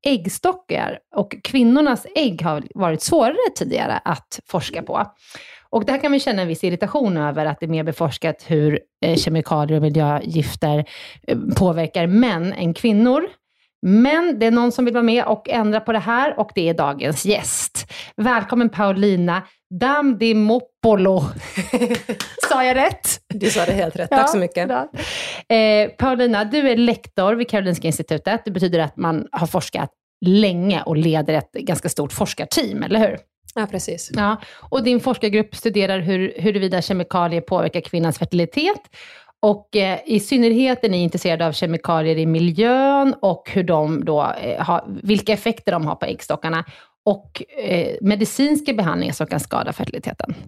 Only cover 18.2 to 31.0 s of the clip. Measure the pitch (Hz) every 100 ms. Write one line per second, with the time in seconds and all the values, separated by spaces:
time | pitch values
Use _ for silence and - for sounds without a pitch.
18.2 | 220 233 196 240 233 226 202 190 202 185
19.2 | 175 170 185 _ _ 180 247 294 285 214
20.2 | 226 214 214 240 - _ 226 208 190 185
21.2 | 139 - - - 180 254 240 240 - 226
22.2 | - - - 269 254 254 302 - - -
23.2 | _ 214 196 208 175 196 165 180 165 277
24.2 | 277 262 175 175 175 247 285 - - -
25.2 | - - - 226 220 214 214 - 254 254
26.2 | 247 214 214 294 277 233 240 226 - -
27.2 | 190 233 240 214 185 165 165 156 165 156
28.2 | - 226 220 180 180 170 156 - 175 160
29.2 | 147 - 170 180 - 170 160 _ _ _
30.2 | 175 196 208 175 185 180 - 156